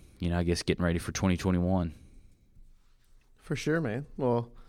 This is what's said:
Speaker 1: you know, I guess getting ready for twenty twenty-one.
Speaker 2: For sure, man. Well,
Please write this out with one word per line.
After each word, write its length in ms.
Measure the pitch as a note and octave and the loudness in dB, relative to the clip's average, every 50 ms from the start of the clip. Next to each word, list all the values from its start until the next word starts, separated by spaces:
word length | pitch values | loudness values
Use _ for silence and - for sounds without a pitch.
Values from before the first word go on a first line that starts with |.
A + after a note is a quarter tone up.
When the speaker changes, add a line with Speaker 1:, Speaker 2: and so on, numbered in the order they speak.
| - - - - | -20 -20 -12 -4
Speaker 1:
you 100 | F2 E2+ | -2 0
know, 80 | E2+ F2 | 0 0
I 60 | F2 | 2
guess 180 | E2+ F2 - | 2 0 0
getting 220 | - - E2+ - F2 | 2 0 0 2 2
ready 140 | E2+ E2+ E2+ | 2 2 0
for 120 | - - | -2 -4
twenty 240 | E2 - - F#2+ F2+ E2 | -6 0 2 2 2 2
twenty-one. 560 | - F#2+ F2+ F2 F2 F2+ F#2 F#2 F2 E2+ - - - - - - - - - _ - _ _ - - - - - _ - - _ _ - - - _ _ - _ | 2 2 2 2 2 2 2 2 0 -2 -4 -10 -20 -20 -20 -20 -20 -20 -20 _ -20 _ _ -20 -20 -20 -20 -20 _ -20 -20 _ _ -20 -20 -20 _ _ -20 _
Speaker 2:
For 180 | - - D#3 | -8 -8 -6
sure, 260 | - - D3 D#3 E3 | -4 0 0 0 0
man. 240 | D#3+ A2+ G#2 B2+ D3 - - - | 0 -2 -4 -4 -6 -8 -8 -2
Well, 320 | C#3 B2 A#2+ A#2 A#2+ - - - - | 0 2 2 2 0 -2 -10 -20 -18